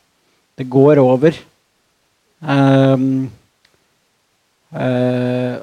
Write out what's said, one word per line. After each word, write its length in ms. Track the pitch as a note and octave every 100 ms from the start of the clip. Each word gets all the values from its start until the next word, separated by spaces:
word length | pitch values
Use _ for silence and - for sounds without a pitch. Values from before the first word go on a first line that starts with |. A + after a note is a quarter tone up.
| _ _ _ _ _ -
Det 80 | C3
går 320 | C3 C#3 D3
over. 400 | B2+ B2+ D#3 D#3 - _ _ _ _ _ _ _ _ _
Ehm, 880 | D#3 C#3 C3+ C3+ C3+ C3 C3+ C3 C3 - _ _ _ _ _ _ _ _ _ _ _ _ _
eh, 840 | D#3+ B2+ B2 B2 B2 B2 B2 B2 B2